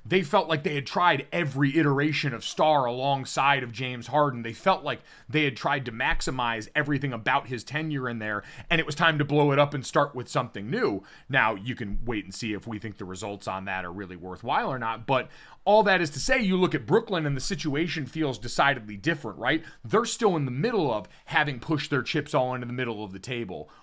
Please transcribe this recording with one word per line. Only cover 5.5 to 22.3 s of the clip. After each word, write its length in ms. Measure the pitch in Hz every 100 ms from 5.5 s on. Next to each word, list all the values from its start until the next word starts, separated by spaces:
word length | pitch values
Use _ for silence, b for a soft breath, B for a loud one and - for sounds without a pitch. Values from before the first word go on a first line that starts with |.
| 113
tried 280 | 147 143
to 80 | 120
maximize 760 | 113 139 160 156 131 117 113 107
everything 380 | 151 147 139 139
about 340 | 113 120 139 113
his 160 | 120
tenure 460 | - 147 160 139 127
in 100 | 117
there, 240 | 107 104 B B B
and 120 | 165
it 60 | 147
was 100 | 143
time 220 | 170 147
to 60 |
blow 280 | 143 147 147
it 80 | 139
up 120 | 143
and 140 | 139 -
start 300 | 156 139 127
with 120 | -
something 400 | 143 120 104 104
new. 360 | 226 180 98 B B B
Now, 260 | 135 110
you 220 | 101 120 117
can 240 | 104 98
wait 200 | 113 110
and 100 | 90
see 200 | - 110
if 120 | 98 120
we 140 | 107
think 180 | 110 92
the 60 |
results 420 | 92 92 104 101 107
on 200 | 95 98
that 180 | 92
are 80 | 90
really 240 | 95 90 87
worthwhile 520 | 90 87 120 175 214
or 80 | 127
not, 260 | 113 113 113
but 220 | 131 - B B B 196
all 160 | 214
that 180 | 196 185
is 80 | 151
to 100 | 139
say, 220 | - 262
you 160 | 190 185
look 160 | 175
at 100 | 147
Brooklyn 400 | 110 220 226 180
and 100 | 147
the 60 | 135
situation 640 | - 170 160 147 170 165
feels 320 | 123 156 143 104
decidedly 600 | 117 - 139 127 104 98
different, 400 | 156 151 110 90
right? 240 | 120 160 B B
They're 220 | 113 208
still 320 | 240 - 214 165
in 80 |
the 60 | 131
middle 420 | 127 226 220 139
of 160 | 107 - b b
having 320 | 156 147 123
pushed 300 | - 147 -
their 140 | 135
chips 320 | - 151 143